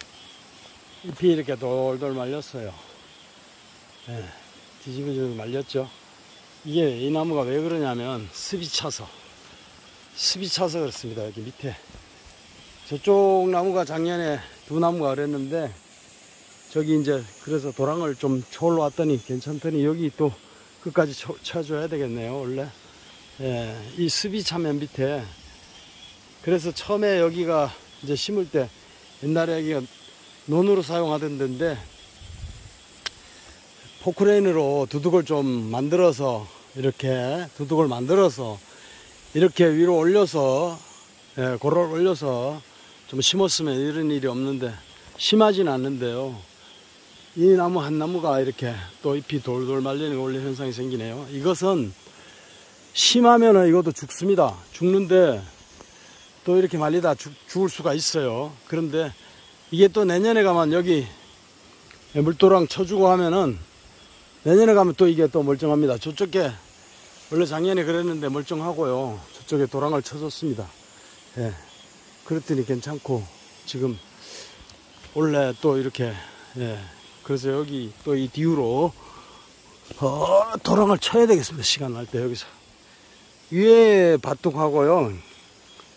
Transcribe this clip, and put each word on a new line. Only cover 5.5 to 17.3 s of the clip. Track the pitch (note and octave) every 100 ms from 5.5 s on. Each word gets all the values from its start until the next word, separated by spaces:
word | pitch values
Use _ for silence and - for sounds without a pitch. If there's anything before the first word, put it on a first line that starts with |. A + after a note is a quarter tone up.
| C3 C3+ C#3 C3 - - - - - - -
이게 | D#3 D#3 D#3 A#2+
이 | C3+
나무가 | D#3 E3 D3
왜 | B2 C#3+
그러냐면 | E3 E3 C#3 A#2+ A#2+ B2 G2+
습이 | - - F#3+ E3
차서, | - D3+ A#2+ G2 - - - - - - - - - - -
습이 | - F#3 F#3+
차서 | - F#3 E3
그렇습니다. | C#3+ - A#2 A2
여기 | G#2+ G#2+
밑에 | A2+ - C#3 G#2+ - - - - - - - - - - -
저쪽 | D3 G3+ G3 G3 F#3+ F#3
나무가 | F3+ F#3+ F#3
작년에 | D3+ D#3+ E3+ F3 D#3+ C#3 - - -
두 | D#3
나무가 | E3+ F3 C#3+
그랬는데 | C3+ D3 C#3+ C3+ E3 C#3+ F#2+ - - - - - - - - -
저기 | D#3 D#3 D#3
이제 | C#3+ C#3 A2